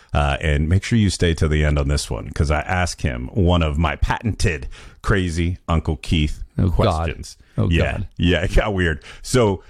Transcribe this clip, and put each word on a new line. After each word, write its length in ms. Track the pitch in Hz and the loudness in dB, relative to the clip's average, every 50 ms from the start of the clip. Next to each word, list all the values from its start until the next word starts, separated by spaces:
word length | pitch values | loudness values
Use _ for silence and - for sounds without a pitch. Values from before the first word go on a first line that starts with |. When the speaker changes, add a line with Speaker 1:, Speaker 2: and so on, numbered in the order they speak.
| - _ - | -12 _ -2
Speaker 1:
Uh, 220 | 73 73 71 69 - | 0 0 0 0 -2
and 260 | - 80 73 71 78 | 0 0 0 0 2
make 160 | 76 90 98 - | 2 2 0 2
sure 160 | - 123 113 | 2 2 4
you 100 | 104 95 | 4 2
stay 240 | - - 90 85 80 | 2 2 0 0 2
to 140 | - 82 | 2 0
the 160 | 78 76 76 76 | 2 2 2 2
end 160 | 76 76 71 | 2 2 0
on 80 | 69 | 0
this 240 | 69 73 73 - - | 0 0 -2 -2 -4
one, 180 | 65 53 - - | -8 -8 -10 -6
'cause 200 | - - 80 71 | -2 -2 0 0
I 80 | 76 76 | 0 -2
ask 420 | - - 92 90 90 85 - - | -2 -2 -2 -2 -2 -2 -4 -4
him 280 | - 76 62 60 - - - | -4 -4 -4 -4 -8 -4 -2
one 300 | 113 87 87 87 87 82 | 2 4 4 4 4 2
of 140 | 78 73 | 0 0
my 180 | 76 85 76 71 | 0 0 0 0
patented 720 | - - - 123 - - 113 95 - - 104 80 69 - - - - - - - - | 0 -2 -2 -2 -2 -2 -4 -2 0 -2 -2 -2 -4 -8 -12 -14 -16 -20 -20 -20 -6
Crazy 560 | - - 113 98 90 87 80 87 85 85 87 - _ - | -2 0 0 0 0 0 -2 -2 -2 -2 -2 -4 _ 0
Uncle 260 | 82 82 - - 78 | 0 0 0 0 -4
Keith 480 | - - - 92 80 76 73 - - - - _ - | -4 -2 0 2 2 2 0 -2 -6 -10 -8 _ -2
Speaker 2:
Oh, 80 | 98 | 0
God. 60 | 92 - | 2 2
Speaker 1:
questions. 640 | - 120 104 82 78 85 78 - - - - - - - _ _ | 2 2 2 2 0 -2 -4 -6 -8 -12 -16 -18 -20 -20 _ _
Speaker 2:
Oh, 120 | - 107 98 | -2 0 2
Speaker 1:
Yeah. 240 | 85 80 76 67 - | 2 2 0 0 -2
Speaker 2:
God. 140 | - - - - | -4 -8 -8 -4
Speaker 1:
Yeah, 260 | - 87 87 87 78 90 | -2 0 2 2 2 0
it 100 | - - | 2 2
got 200 | - 123 110 101 | 2 2 2 0
weird. 300 | 92 90 82 78 71 - - - - | 0 0 0 -2 -4 -8 -14 -20 -16
So, 420 | - - - 127 117 104 95 - - - | -6 0 2 4 4 4 2 -2 -6 -14